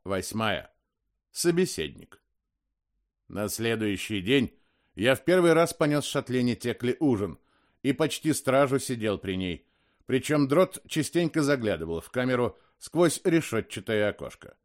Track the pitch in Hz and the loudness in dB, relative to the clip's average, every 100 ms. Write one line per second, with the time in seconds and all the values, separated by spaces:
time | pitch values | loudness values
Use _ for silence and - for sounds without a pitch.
0 | 90 95 - 107 110 80 - _ _ _ | -6 -4 -4 -4 -2 -2 -6 _ _ _
1 | _ _ _ - 170 170 185 - 76 - | _ _ _ -2 0 2 0 -4 -8 -10
2 | - - _ _ _ _ _ _ _ _ | -20 -20 _ _ _ _ _ _ _ _
3 | _ _ - 90 104 - 113 113 107 95 | _ _ -12 -8 -6 -4 -2 0 -2 -2
4 | - 104 92 139 117 - _ _ _ - | -4 -4 2 2 2 -6 _ _ _ -2
5 | 113 131 - 185 170 160 170 - 151 147 | 0 2 2 4 6 6 4 0 0 0
6 | - 143 123 127 123 110 120 113 120 123 | -2 -4 -2 0 0 0 -4 -2 -2 0
7 | 147 107 98 - _ _ _ _ 131 131 | 2 2 -2 -8 _ _ _ _ -2 0
8 | 160 - 156 139 - 131 143 135 - 120 | -2 -2 -2 -2 2 2 4 0 -2 -4
9 | 107 95 98 92 92 82 _ _ _ _ | -2 -2 -4 -4 -4 -6 _ _ _ _
10 | - 127 - 151 135 156 185 - - 156 | -4 -2 0 0 2 2 2 -2 -6 -4
11 | 139 170 165 160 143 139 107 82 80 82 | -2 0 0 0 0 0 0 -2 -4 -6
12 | - 127 127 123 123 - _ _ - 160 | -6 -4 0 0 -2 -4 _ _ -4 2
13 | 170 - 185 165 - 110 - 110 98 107 | 2 2 0 0 0 -4 -4 -8 -2 0
14 | 104 - 67 - - - | 0 -2 -10 -14 -20 -20